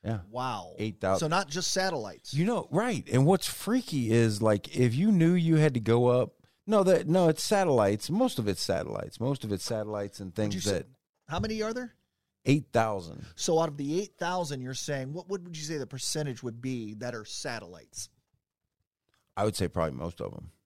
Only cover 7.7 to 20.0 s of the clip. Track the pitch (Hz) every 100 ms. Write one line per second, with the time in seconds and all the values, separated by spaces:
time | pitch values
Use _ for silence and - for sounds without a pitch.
7.7 | 131 101 107 - 180 254 - 104 92 -
8.7 | 92 - 50 - - 120 139 110 101 -
9.7 | 113 107 107 101 - 98 87 104 95 92
10.7 | 92 - _ _ _ _ 160 214 220 214
11.7 | 233 247 _ _ _ _ _ - 143 -
12.7 | 120 113 101 85 - - - - 160 160
13.7 | 143 143 165 208 _ 175 185 165 139 127
14.7 | 127 - 139 131 156 180 196 175 165 151
15.7 | 160 127 135 - 160 147 117 123 117 131
16.7 | 127 110 107 123 120 107 - 147 117 90
17.7 | 87 - - - _ _ _ _ _ _
18.7 | _ _ _ _ _ _ - 107 - 90
19.7 | 87 80 65